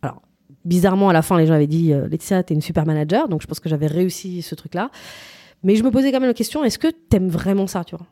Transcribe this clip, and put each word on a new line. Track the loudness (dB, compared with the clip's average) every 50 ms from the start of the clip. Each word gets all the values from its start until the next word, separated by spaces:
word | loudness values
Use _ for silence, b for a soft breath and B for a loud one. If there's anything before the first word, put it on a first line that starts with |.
alors, | -8 -8 -10 -10 _ _ _ _ _ _ -20 _ _
bizarrement, | 0 0 2 4 2 2 4 4 4
à | 4
la | 4
fin, | 4 4 4
les | 4 4
gens | 4 4
avaient | 4 4
dit, | 2 2 2 2 2 2
euh, « | 2 0 -2
Laetitia, | -6 -8 -4 -2 -2 -2 0
t'es | 0 -2
une | -2 -2
super | -2 -2 -2 0
manager. » | 0 0 -2 0 0 0 0 0 0
Donc, | -4 -6 -6
je |
pense | -8 -12 -8
que | _ -4
j'avais | -4 -2 -2
réussi | -2 0 0 -2 -2 -4 -6 -12 -10 -10 -10
ce | -10 -10 -12
truc-là. | -14 -14 -10 -6 -6 -6 -6 B B B B B B B B B B B B B B 0
Mais | 2 2
je | 4 4
me | 2
posais | 2 2 2 2 0
quand | 2
même | 0 0
la | 0
question, | 0 -4 -4 -2 -2 -2
est-ce | -2 -2 0
que | -2 -2
t'aimes | -2 _ _ _ 2 2 2 0
vraiment | -2 -2 -2 0 0 0 -2
ça, | -2 -4 -8 -8
tu | -8 -14
vois ? | -18 -18 _